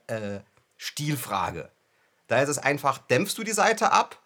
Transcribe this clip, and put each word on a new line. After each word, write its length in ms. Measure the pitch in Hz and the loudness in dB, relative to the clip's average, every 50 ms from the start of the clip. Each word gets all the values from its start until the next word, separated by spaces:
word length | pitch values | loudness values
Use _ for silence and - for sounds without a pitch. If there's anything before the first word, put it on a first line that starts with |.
| _ | _
äh, 320 | - 117 110 107 101 101 98 - _ _ _ _ _ _ | -8 -8 -6 -6 -6 -8 -10 -12 _ _ _ _ _ _
Stilfrage. 920 | - - - - - 147 151 151 127 - - 104 95 90 - 87 80 - - _ _ _ _ _ _ _ _ _ _ _ | -14 -12 -10 -8 -6 -4 -2 -2 -4 -4 -4 -2 -2 -2 -2 -4 -8 -10 -14 _ _ _ _ _ _ _ _ _ _ _
Da 140 | - 117 123 | 0 2 2
ist 80 | 143 143 | 2 2
es 80 | 147 | 0
einfach, 400 | 135 - 139 147 143 - 139 127 - | 0 0 0 0 0 0 -2 -2 -2
dämpfst 360 | - - 123 131 190 - - | 0 2 2 2 2 0 -4
du 60 | - 220 | -6 -6
die 80 | 214 | -4
Seite 400 | 214 214 180 208 220 214 220 - | 0 2 2 2 2 2 2 4
ab 260 | - - 226 - - - _ | 4 4 2 2 -4 -20 _